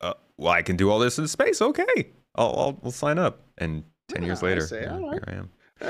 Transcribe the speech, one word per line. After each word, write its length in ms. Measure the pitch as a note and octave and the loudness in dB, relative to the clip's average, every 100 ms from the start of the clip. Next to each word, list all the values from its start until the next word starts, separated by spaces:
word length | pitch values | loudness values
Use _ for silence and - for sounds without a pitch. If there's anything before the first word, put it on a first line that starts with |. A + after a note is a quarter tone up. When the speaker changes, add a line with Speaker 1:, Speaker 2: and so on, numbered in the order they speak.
Speaker 1:
"Uh, 120 | F2 - _ - | -8 -8 _ -2
well, 160 | E2 | 2
I 80 | F2 | 2
can 140 | E2+ F2+ | 2 2
do 160 | G2 | 4
all 80 | G#2+ | 4
this 180 | B2 - | 2 0
in 100 | D#3 | -2
space. 360 | - D#4 F#4 | 0 2 2
Okay, 480 | A#3+ D4 G#4+ B4+ - _ _ - | 2 2 0 0 -2 _ _ 0
I'll, 180 | A#2 - | 0 2
I'll, 200 | C3+ C#3 | -2 -2
I'll 80 | A#2+ | -8
sign 260 | - D3 D#3 | -2 0 2
up." 220 | D#3 - _ - | 0 -2 _ -6
And 260 | E2 D#2 - _ - | -4 -4 -8 _ -10
ten 120 | F2+ | -6
years 220 | F2 F2+ | -4 0
Speaker 2:
Yeah, 40 | F#2 | 0
I 40 | |
Speaker 1:
later, 160 | F2+ F2 | 0 0
Speaker 2:
see. 80 | A2 | -6
Speaker 1:
yeah, 180 | A#2+ | -6
Speaker 2:
All 80 | - D#4+ | -6 -6
right. 40 | |
Speaker 1:
here 100 | - F#2+ | -6 -8
I 40 | F#2+ | -10
am. 100 | F#2 - _ - | -12 -18 _ -10
Speaker 2:
Yeah, 80 | - | -6